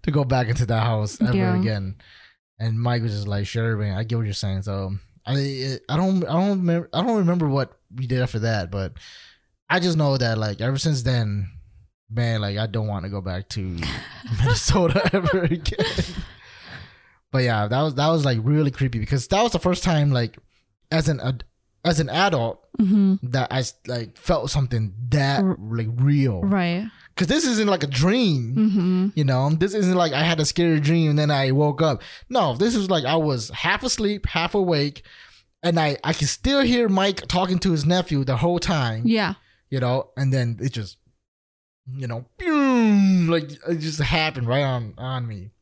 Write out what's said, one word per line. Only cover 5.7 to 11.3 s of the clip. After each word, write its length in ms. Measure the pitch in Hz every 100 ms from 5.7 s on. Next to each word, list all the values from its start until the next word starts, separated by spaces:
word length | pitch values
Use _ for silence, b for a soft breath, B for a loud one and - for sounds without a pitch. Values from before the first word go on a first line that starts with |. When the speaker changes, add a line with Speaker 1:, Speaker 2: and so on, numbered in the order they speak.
| 131 -
Speaker 1:
I 80 | 151
don't, 280 | 190 190
I 80 | 175
don't 260 | 165 196 196
remember, 300 | 175 170 170
I 100 | 156
don't 160 | 240 220
remember 300 | 170 175 151
what 300 | 139 131 _ _
we 140 | 123 127
did 120 | 127
after 200 | 123 113
that, 320 | 113 107 87
but 220 | 98 95 - B B B B B _ _
I 100 | 185
just 180 | 175 160
know 200 | 143 135
that, 220 | 120 110
like, 220 | 107 98
ever 180 | 120 135
since 240 | 160 139
then, 460 | 120 123 107